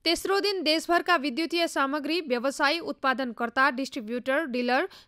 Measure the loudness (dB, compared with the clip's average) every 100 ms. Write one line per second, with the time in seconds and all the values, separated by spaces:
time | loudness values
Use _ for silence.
0 | 0 0 0 0 0 0 2 0 2 2
1 | 4 2 0 -2 -2 0 0 0 0 -2
2 | -2 -2 -2 -2 -2 2 2 0 -4 -2
3 | -2 0 -2 -4 -4 2 2 2 -4 -6
4 | -6 -6 -2 -2 0 -2 2 2 0 -6